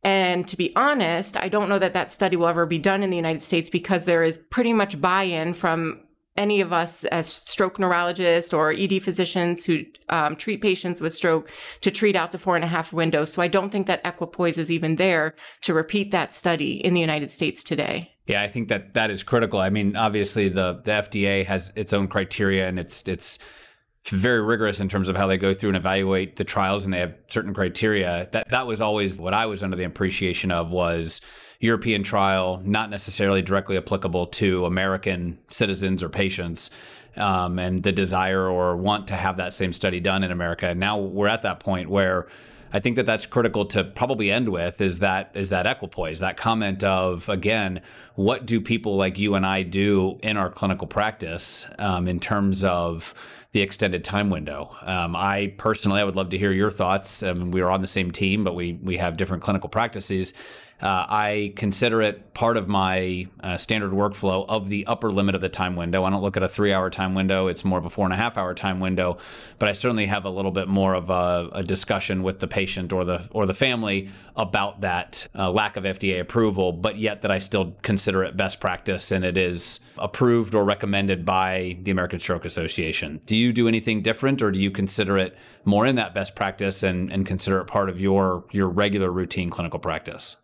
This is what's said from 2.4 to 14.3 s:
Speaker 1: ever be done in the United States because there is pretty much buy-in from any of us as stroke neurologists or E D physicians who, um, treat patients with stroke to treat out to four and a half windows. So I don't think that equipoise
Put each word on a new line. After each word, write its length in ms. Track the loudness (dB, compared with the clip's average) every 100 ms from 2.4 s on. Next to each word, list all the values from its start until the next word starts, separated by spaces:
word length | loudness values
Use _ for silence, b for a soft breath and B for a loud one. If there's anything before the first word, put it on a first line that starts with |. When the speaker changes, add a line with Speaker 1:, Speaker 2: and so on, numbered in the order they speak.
| 4
Speaker 1:
ever 200 | 4 2
be 120 | 2
done 240 | 2 2
in 80 | 2
the 60 | 0
United 260 | 0 -2
States 260 | 0 0 0
because 360 | -4 0 0
there 180 | 4 4
is 160 | 4 0
pretty 340 | _ 0 2
much 280 | 4 2 0
buy-in 540 | 2 2 2 0 -2
from 460 | -2 0 0 -2 -6 _ _ _ -2
any 240 | 2 2
of 100 | 2
us 320 | 0 0 -4
as 220 | -2 -2 -2
stroke 520 | -4 -4 0 0 2
neurologists 760 | 2 2 2 0 4 4 2
or 180 | 2 2
E 140 | 2 2
D 120 | 2
physicians 680 | 0 -2 0 0 0 0 0
who, 160 | 0 -2 -18 -4
um, 280 | 0 0 -2
treat 260 | -6 0
patients 380 | 0 0 -2 -4
with 120 | -4
stroke 380 | 0 2 2 0 B B B
to 80 | -2
treat 260 | 2 2 2
out 160 | 0
to 60 | -4
four 180 | 0 2
and 80 |
a 40 | 2
half 240 | -2 -2
windows. 400 | 0 2 2 0
So 100 | 0
I 60 | 2
don't 220 | 2 0
think 160 | -4 -2
that 120 | -2
equipoise 520 | -2 -6 -10